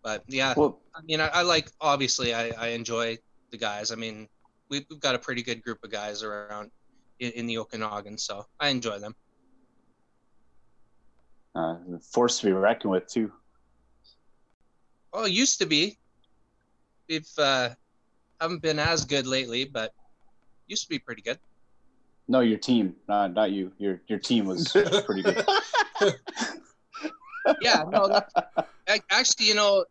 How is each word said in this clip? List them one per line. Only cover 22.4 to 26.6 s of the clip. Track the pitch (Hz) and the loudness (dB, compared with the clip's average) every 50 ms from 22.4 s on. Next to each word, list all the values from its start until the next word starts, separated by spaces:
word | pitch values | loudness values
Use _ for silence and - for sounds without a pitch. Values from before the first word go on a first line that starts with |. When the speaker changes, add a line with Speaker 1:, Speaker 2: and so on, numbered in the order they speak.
| 120 113 107 | 6 4 2
Speaker 3:
team, | 107 - - 123 113 101 92 - - _ | 2 2 4 4 4 4 2 -2 -8 _
not, | - 101 104 101 92 87 | 0 0 2 2 2 2
not | 107 107 95 | 2 2 2
you. | 101 98 92 95 - | 2 -2 -4 -6 -6
Your, | - 101 101 92 87 _ | -4 -2 -2 -2 -4 _
your | - 110 | -6 -6
team | 98 - - 123 113 101 | -4 0 2 2 2 2
was | 95 92 165 165 - | 2 -2 -2 -2 4
Speaker 4:
<laughs> | - 202 202 - 185 208 202 | 4 4 4 4 2 0 0
Speaker 3:
pretty | - 202 190 | 0 -4 0
good. | - 208 190 226 - - 392 427 427 - - 480 415 415 - - - 196 - - _ 381 - - - - - - | 0 0 0 2 0 2 2 0 0 0 0 0 0 0 0 2 2 2 2 -2 _ -14 -8 -8 -8 -8 -8 -14